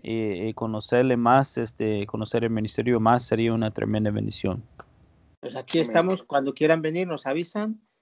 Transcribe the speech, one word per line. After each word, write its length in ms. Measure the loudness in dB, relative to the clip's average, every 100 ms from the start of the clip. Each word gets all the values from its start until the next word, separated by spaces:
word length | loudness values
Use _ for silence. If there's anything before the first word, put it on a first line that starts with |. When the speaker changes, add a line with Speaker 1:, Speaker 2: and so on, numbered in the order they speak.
Speaker 1:
y, 460 | -6 -2 -2 -2 -4
y 60 |
conocerle 600 | -4 -6 -6 0 2 2 4
más, 400 | 6 4 4 -4
este, 480 | -6 -4 -2 -2 -4
conocer 360 | -6 -4 -2
el 60 | 0
ministerio 480 | -2 -4 -2 0 4
más, 240 | 4 4
sería 280 | 2 0 2
una 180 | 0 -2
tremenda 400 | -2 -2 0 0
bendición. 520 | -2 -4 -4 -4 -4 -8 -20 -20 _ _ _ _ _
Speaker 2:
Pues 140 | -12 -10
aquí 220 | -2 -2
Speaker 3:
Amén. 40 | 2
Speaker 2:
estamos, 360 | 2 2 0
cuando 320 | -2 -2 -2
quieran 260 | 0 2 2
venir, 240 | 0 -4 -4
nos 200 | -4 -4
avisan 520 | -4 -4 -4 -6 -6 _ _